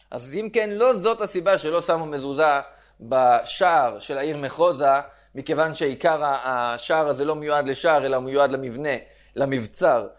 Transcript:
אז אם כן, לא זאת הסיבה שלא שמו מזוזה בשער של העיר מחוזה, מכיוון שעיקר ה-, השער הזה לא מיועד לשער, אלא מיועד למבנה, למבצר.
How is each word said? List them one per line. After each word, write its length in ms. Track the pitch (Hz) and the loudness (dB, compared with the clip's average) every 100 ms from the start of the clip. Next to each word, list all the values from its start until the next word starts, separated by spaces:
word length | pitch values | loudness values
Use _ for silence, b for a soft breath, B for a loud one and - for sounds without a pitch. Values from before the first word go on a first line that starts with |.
| b | b
אז 220 | 120 127 | -14 -8
אם 160 | 165 220 | -8 -4
כן, 160 | 220 214 | -2 -2
לא 240 | 208 247 | 2 2
זאת 280 | 226 196 226 | 4 0 0
הסיבה 360 | 208 185 170 190 | -2 -2 2 2
שלא 240 | 156 170 | 2 -2
שמו 240 | 165 165 160 | 0 -2 -2
מזוזה 540 | 143 135 139 156 143 - B B _ | -6 -4 2 2 2 -2 B B _
בשער 1000 | 117 131 127 120 - - 180 165 123 104 | -2 2 4 4 2 0 2 4 2 -4
של 180 | - 135 | -8 -6
העיר 200 | 147 147 | -4 -4
מחוזה, 560 | 139 - 175 139 139 139 143 B B - | -8 2 2 4 4 2 0 B B -14
מכיוון 380 | 143 151 160 | -4 0 0
שעיקר 500 | - 151 123 175 156 | 0 -4 0 0 2
ה-, 500 | 147 135 127 123 120 | 0 -2 -2 -2 -2
השער 340 | 117 - 160 147 | -4 -2 0 0
הזה 180 | 131 143 | 0 -2
לא 100 | 156 | -4
מיועד 320 | 151 147 135 | -2 0 0
לשער, 380 | 135 165 151 135 | 0 2 2 2
אלא 140 | 131 | -2
מיועד 320 | 127 139 139 | 0 2 2
למבנה, 440 | 131 131 117 151 120 - b b - | 0 -6 -6 -6 -6 -8 b b -4
למבצר. 720 | 135 135 110 - 175 123 101 | -2 -2 -6 0 2 2 -2